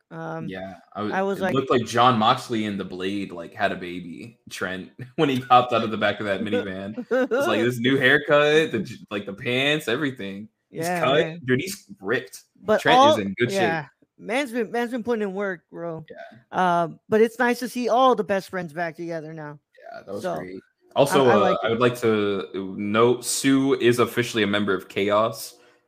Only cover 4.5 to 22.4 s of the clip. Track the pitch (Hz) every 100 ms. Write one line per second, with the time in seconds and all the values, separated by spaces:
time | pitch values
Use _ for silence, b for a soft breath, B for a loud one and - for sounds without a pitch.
4.5 | - 95 92 - - 123 - 151 127 131
5.5 | 123 120 113 113 107 104 104 104 95 101
6.5 | 247 208 95 202 240 - 254 254 240 277
7.5 | 107 117 123 123 135 127 147 147 147 147
8.5 | 151 160 113 110 107 - 104 - 98 123
9.5 | 123 139 151 151 123 147 127 98 98 110
10.5 | _ _ 151 170 180 131 143 165 170 123
11.5 | 127 185 196 - 202 95 127 - - _
12.5 | _ - 214 139 247 285 311 196 190 123
13.5 | 190 175 165 143 _ _ _ 175 240 285
14.5 | 233 202 233 240 247 220 233 208 190 202
15.5 | 170 _ 170 170 160 156 - - - _
16.5 | 185 185 175 165 - - 214 226 - 247
17.5 | 240 247 247 233 226 262 233 175 196 -
18.5 | 190 175 147 170 160 170 165 151 160 147
19.5 | 147 _ _ - - - 101 180 165 -
20.5 | - - _ _ - 143 143 131 104 98
21.5 | - 113 117 123 120 117 107 101 98